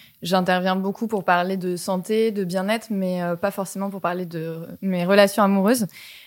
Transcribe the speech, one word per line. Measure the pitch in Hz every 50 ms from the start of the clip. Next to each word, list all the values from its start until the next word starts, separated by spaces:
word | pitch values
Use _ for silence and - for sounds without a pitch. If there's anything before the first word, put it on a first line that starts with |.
| - - _ _ -
j'interviens | 170 185 185 180 180 185 185 180 190 185
beaucoup | 190 190 196 196 - 233 220
pour | 233 202 180
parler | - 180 175 175 185 190
de | 190 175 185 180
santé, | 175 - - 190 185 180 - 220 220 220 226
de | 214 202 196
bien-être, | 175 175 190 185 196 220 233 226 -
mais, | 214 196 190 185 180 180 175
euh, | 175 175
pas | 170 - 202
forcément | 196 - 196 180 - 190 196 202
pour | 196 196
parler | - 175 175 180 185
de | 170 170 165 160 165 165 165 165 - - -
mes | - 190 185 180 175
relations | 180 202 202 202 196 - - 208
amoureuses, | 196 196 196 190 202 262 254 214 170 - - - - - - -